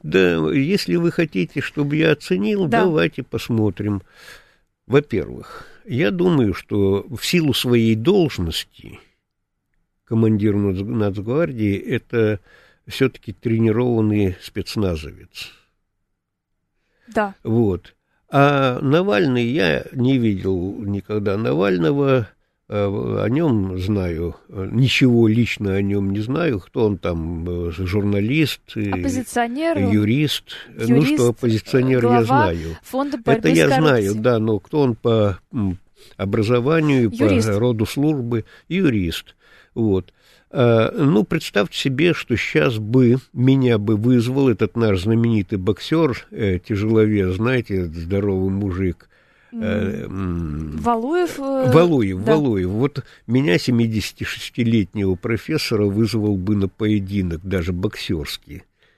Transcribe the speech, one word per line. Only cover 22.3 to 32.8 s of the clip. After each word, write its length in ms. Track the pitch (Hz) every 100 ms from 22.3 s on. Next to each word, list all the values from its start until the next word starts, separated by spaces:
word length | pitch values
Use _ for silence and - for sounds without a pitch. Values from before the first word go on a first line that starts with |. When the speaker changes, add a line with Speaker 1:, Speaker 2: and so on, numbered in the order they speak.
| _ _ _ -
Speaker 1:
э, 60 | 104 101 104 123 104
о 60 | 104
нем 500 | 135 170 110 95 92
знаю, 560 | 92 104 90 82 85 - _
э, 200 | 104 95
ничего 560 | 113 131 - 131 120 110
лично 460 | 113 113 - 101 95
о 60 |
нем 280 | 98 101 98
не 80 | 101
знаю, 380 | 110 151 170 104
кто 280 | - 131 110
он 120 | 95
там, 500 | 92 82 80 85 85
э, 220 | 87 85
журналист, 920 | 82 92 104 101 101 107 151 147 - - 113
э, 140 | 101
Speaker 2:
Оппозиционер, 880 | 95 269 262 240 240 240 254 330 330
он 120 | 98
Speaker 1:
юрист. 520 | 104 104 131 147 - - - - 113
Ну 200 | 113 127
Speaker 2:
юрист, 180 | 202
Speaker 1:
что, 140 | 302 120
оппозиционер, 720 | 117 123 110 - 131 127 127
я 60 | 120
Speaker 2:
глава 160 | -
Speaker 1:
знаю. 520 | 113 269 311 - 80 82